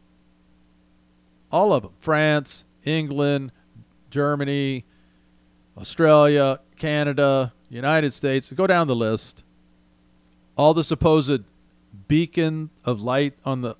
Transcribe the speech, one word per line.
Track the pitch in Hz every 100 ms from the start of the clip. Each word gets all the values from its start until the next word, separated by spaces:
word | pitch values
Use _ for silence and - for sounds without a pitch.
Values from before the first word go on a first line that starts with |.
| _ _ _ _ _ _ _ _ _ _ _ _ _ _ _
All | 156 208
of | 147
them. | 101 -
France, | - 151 156 151 135 - - _
England, | - 160 151 139 143 143 135 - _ - - _ _
Germany, | 139 143 147 139 143 139 131 - _ _ _ _ _ _ _ _ -
Australia, | 98 - 160 151 147 147 135 135 _ -
Canada, | 156 151 147 139 139 135 123 - -
United | 120 135 160 147
States. | - 139 135 -
Go | 131 190
down | 175 160
the | 120
list. | 113 110 - - - _ _ _ _ _ _ _ _ _ _ -
All | 147
the | 160
supposed | 156 160 170 156 135 135 101 _ _ _ _ 101 -
beacon | 151 165 - 160 156 156 -
of | - 117
light | 113 131 143 -
on | 139 131
the, | 120